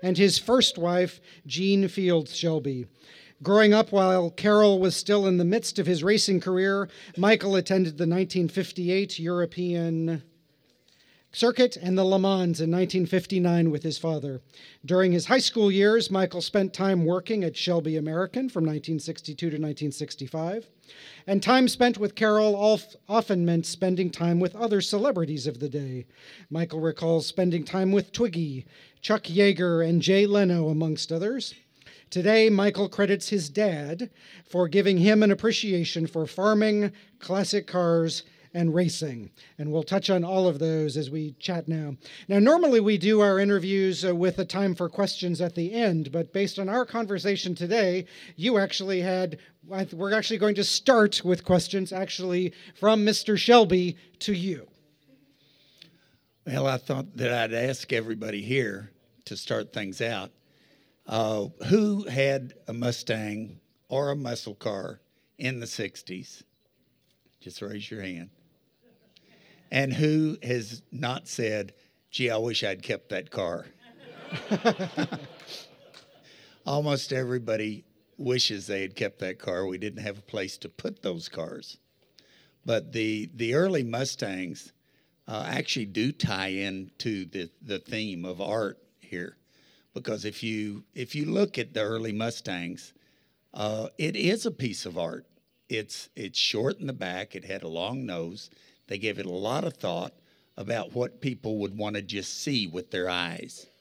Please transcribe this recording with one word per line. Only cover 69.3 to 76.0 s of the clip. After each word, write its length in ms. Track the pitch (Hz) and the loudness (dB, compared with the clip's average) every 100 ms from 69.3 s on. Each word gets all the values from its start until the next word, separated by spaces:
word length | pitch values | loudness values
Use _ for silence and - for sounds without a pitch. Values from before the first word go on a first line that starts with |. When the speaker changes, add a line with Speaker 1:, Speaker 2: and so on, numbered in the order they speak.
| _ _ _ _ | _ _ _ _
Speaker 2:
And 200 | 131 135 | -2 -2
who 460 | 127 151 156 156 - | 0 2 2 0 -4
has 380 | 123 123 110 117 _ | -4 -4 -6 -16 _
not 340 | 120 123 131 - | -8 -6 -6 -10
said, 460 | - 113 107 101 _ _ _ _ | -6 -4 -4 -8 _ _ _ _
"Gee, 180 | - 123 | -4 -2
I 60 | 110 | -2
wish 260 | 113 110 | -2 -4
I'd 220 | 107 92 | -6 -8
kept 240 | 82 110 _ | -6 -8 _
that 220 | 95 76 | -10 -8
car"? 360 | - 90 85 - _ - - - - - 156 - | -6 -6 -6 -12 _ -20 -20 -20 -20 -14 -14 -6
<laughs> 680 | 208 233 - 180 - - - 147 - - - - _ - - | -2 0 -2 -6 -6 -6 -8 -14 -20 -18 -18 -20 _ -20 -20